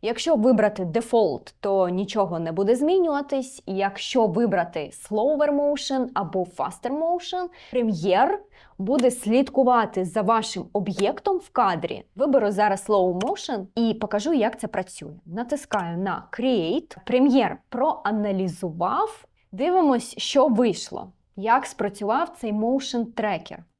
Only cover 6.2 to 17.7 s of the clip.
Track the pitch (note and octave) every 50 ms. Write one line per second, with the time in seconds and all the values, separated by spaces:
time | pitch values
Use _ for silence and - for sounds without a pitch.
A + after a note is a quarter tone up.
6.2 | G3+ D#3+ - F#3+ F3+ F3+ - - C#3 C#3 F3+ - - B3 C4+ D4+ D#4+ E4 F4 F4+
7.2 | F4+ - - F4+ F4+ F4 - - - - - B3+ A#3+ A3 G#3 D#3+ D#3 G3 F3+ G3
8.2 | B3 C#4+ G4+ G4+ - _ _ - - - _ _ F#3+ F#3+ C4 D4 A#3+ B3+ A#3+ B3
9.2 | - G#3 A3 B3+ C#4 C4 - C4 C4+ B3 B3 A#3 A3 G#3 - G3 F#3 F3 - A3
10.2 | G3+ F#3 A3+ A3 G#3+ - - F#3+ - - _ G3+ F#3+ E3 F#3+ - G3+ G#3 D4+ -
11.2 | - G4+ G4 F4+ - - _ - A#3 G3 F3+ D#3+ E3+ E3 - - - _ _ F#3+
12.2 | C4 D4+ C4+ C4+ G#3+ G#3 G#3 F#3 G#3 G#3 G3 F#3+ - - G#3+ G3+ F#3 F#3 F3+ F3+
13.2 | F#3+ C4+ G4+ G4+ - - C4+ G#3 F#3+ - _ - A#3 A3+ A3 A3+ A3 G#3 - G#3
14.2 | G3+ D4 E4+ C#4 G3+ A3 A#3+ - - F#3+ - - F#3 - - - D#3+ D#3 D3+ F3
15.2 | _ E3 E3 G3+ B3 A#3+ D4 C#4+ D4 - - G#3 F3+ E3+ E3+ E3+ G3 F#3+ E3+ -
16.2 | - - - - B3 C4 B3+ G#3+ E3 D#3+ F#3+ D4+ E4+ _ - - - - B3 B3+
17.2 | C4 C#4+ A#3+ C#4 A#3 - - - _ _